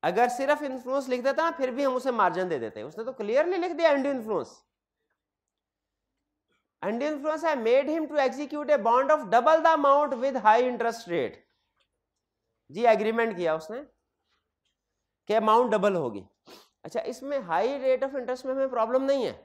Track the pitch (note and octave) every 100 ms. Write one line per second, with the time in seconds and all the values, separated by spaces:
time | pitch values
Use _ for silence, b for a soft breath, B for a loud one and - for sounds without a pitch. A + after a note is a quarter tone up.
0 | - F3+ A#3+ B3 C4+ C#4+ D4 C4 B3 C4+
1 | C4 B3 B3 C4+ E4 E4 B3+ B3 C#4 B3+
2 | C4 A#3+ F#3+ E3 F#3 D3+ A2+ G#2+ A2+ D#3+
3 | A3+ A#3+ G#3 B3 D#4+ F#4 F4+ D#4+ E4 C#4+
4 | C4+ C4+ A3 F#3+ B2 - _ _ _ _
5 | _ _ _ _ _ _ _ _ _ _
6 | _ _ _ _ _ _ _ _ F3+ A3+
7 | D4 D4+ D4 D#4 D#4+ D4 A3+ B3+ C#4+ D#4+
8 | D4+ D4 C4+ A#3+ C#4+ D4 D4 D4 G#3+ A#3+
9 | C4+ D4+ A#3+ A3+ B3+ D#4+ D#4+ D#4+ C#4 C#4
10 | D4 B3 C4 C4 G#3+ A3 B3+ A#3+ A#3 A3+
11 | - E3+ A#2 - _ _ _ _ _ _
12 | _ _ _ _ _ _ _ D3+ A#3 G#3+
13 | G#3+ A3+ A3+ F#3+ E3+ D#3 D#3+ A3+ D4 _
14 | _ _ _ _ _ _ _ _ _ _
15 | _ _ _ G#3+ G#3+ A3 B3 G#3 G3+ F#3
16 | C3+ G2+ F#2+ _ _ B B _ - A#3+
17 | - B3 C4+ C#4+ F#3 E3 A3 C#4 C4 B3+
18 | C4+ C#4 B3 B3+ C4 C4+ C4+ B3 A3+ B3+
19 | C4+ C#4 G#3 A2